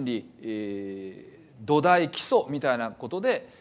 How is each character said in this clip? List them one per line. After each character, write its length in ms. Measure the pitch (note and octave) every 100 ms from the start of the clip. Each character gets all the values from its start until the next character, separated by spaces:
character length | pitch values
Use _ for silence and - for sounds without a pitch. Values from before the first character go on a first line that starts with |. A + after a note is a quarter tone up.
理、 260 | B2+ A2+ - -
え 960 | A2+ G#2+ G#2 G2+ G2 G2 F#2+ F#2 - - - -
ー、 20 |
土 160 | A2 D3
台、 280 | D#3+ F3+ E3
基 80 | -
礎 300 | - A#3+ -
み 100 | C#3+
た 160 | C#3
い 40 | A#2+
な 120 | A2+
こ 180 | - B2
と 120 | F3+
で、 280 | A#3+ G3 - -